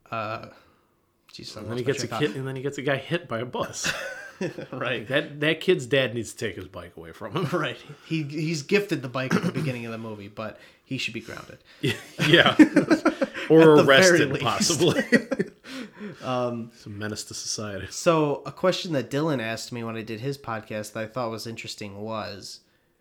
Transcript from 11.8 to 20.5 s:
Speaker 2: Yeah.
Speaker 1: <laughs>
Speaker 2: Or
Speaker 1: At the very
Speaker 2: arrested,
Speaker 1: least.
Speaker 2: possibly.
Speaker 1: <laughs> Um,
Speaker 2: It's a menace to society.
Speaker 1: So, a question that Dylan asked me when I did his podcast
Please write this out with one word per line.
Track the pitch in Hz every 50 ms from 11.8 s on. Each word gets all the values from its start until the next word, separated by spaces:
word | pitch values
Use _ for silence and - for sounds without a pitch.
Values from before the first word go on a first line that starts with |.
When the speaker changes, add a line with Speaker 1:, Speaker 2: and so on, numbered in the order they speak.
| - 127 110 - - - - - -
Speaker 2:
Yeah. | 151 170 165 - 135 -
Speaker 1:
<laughs> | - 302 - - 302 175 - 320 311 - 302 - - 277 - - - - -
Speaker 2:
Or | 156 160 160 156
Speaker 1:
At | 151
the | 151 -
very | 139 135 135 185 180 170 165
Speaker 2:
arrested, | 117 -
Speaker 1:
least. | 139 143 -
Speaker 2:
possibly. | 117 101 - 208 - 170 127 180 156 - 277 -
Speaker 1:
<laughs> | - 247 - - - - - - - - _ _ - 262 262 233 196 _ 185 208 202 - - -
Um, | 131 127 123 123 120 120 117 117 117 _
Speaker 2:
It's | - -
a | 113
menace | 104 101 107 107 107 104 -
to | - -
society. | - - - - - 107 104 101 95 95 -
Speaker 1:
So, | - - - 175 165 160 151 147 139 - -
a | 135
question | - - - 185 180 180 - 185 156
that | 135 113 -
Dylan | 135 139 160 165 147 123
asked | 110 113 113 113 - - 127
me | 120 113
when | 113 113
I | 113 110
did | 113 113 104
his | 120 139 139
podcast | 139 - 120